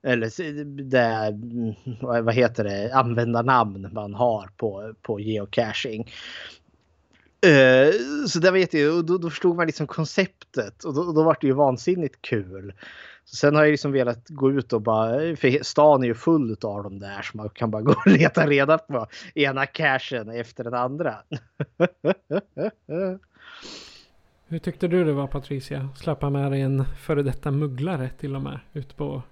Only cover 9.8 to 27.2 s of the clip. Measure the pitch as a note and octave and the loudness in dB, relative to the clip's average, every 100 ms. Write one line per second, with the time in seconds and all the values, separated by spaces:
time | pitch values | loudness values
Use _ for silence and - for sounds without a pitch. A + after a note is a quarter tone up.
9.8 | D3+ - D3+ - F#3 _ - - G#2 _ | -6 -4 -4 0 -2 _ -10 -6 -6 _
10.8 | E3 C#3 F3 D#3 D#3+ D#3 C#3 C3 C#3+ B2+ | -6 -4 0 4 4 4 2 4 2 2
11.8 | - F3+ D3+ _ - A2+ F#2 F#2+ G2 - | -2 -2 -4 _ -4 -4 -4 -14 -16 -18
12.8 | - - - - _ - D3 D3+ D3+ D3 | -20 -20 -20 -20 _ 0 2 6 4 4
13.8 | D3 C#3 A#2+ A#2 _ D3+ C3+ C#3 A#2 A2+ | 0 0 0 -2 _ 0 0 2 -2 -2
14.8 | G#2+ A2 A2+ B2+ D#3+ D#3 C3+ C#3+ - - | 0 0 0 -2 -4 0 2 2 0 4
15.8 | D3+ C#3 B2 A2+ - E3 A#2+ G#2+ A2 G2+ | 6 6 4 0 2 2 2 -4 -6 -6
16.8 | G2+ G2 G2 G2 - G#2+ G#2+ - A2+ G#2+ | -10 -12 -12 -12 -12 -10 -12 -4 -4 -2
17.8 | G#2+ - - F3 D#3+ - D3+ C#3+ C#3 D#3+ | 2 4 6 6 4 2 2 2 4 2
18.8 | - C3+ A2 - - - C#3 C3+ C#3 - | 0 -6 -6 -14 -12 -2 -2 0 -4 -2
19.8 | D3+ C3 - B2+ G#2+ A#2 A#2 - A#2 A#2+ | 0 0 -2 -8 -6 -8 -10 -10 -6 -4
20.8 | B2+ C#3+ E3 A2 _ C#3 _ _ C#3+ _ | -4 -4 -6 -6 _ -14 _ _ -10 _
21.8 | F3 _ D3+ F#3+ _ E3 - - G3 _ | -2 _ -4 -4 _ -8 -8 -8 -8 _
22.8 | - D#3+ F#3+ F#3+ _ _ - - - - | -12 -6 -6 -8 _ _ -20 -20 -20 -20
23.8 | - - _ _ _ _ _ E3 - - | -20 -20 _ _ _ _ _ -8 -6 -4
24.8 | F3 F3 D#3+ C#3+ C3+ C#3+ - C#3 - D3 | 0 2 2 0 -2 -6 -6 -10 -8 -8
25.8 | C3+ C3 - D3+ C#3+ C#3 C#3 C3+ C3+ C3+ | -8 -8 -6 -4 -2 0 0 0 0 0
26.8 | C3 - - D3 | -2 -4 -2 -2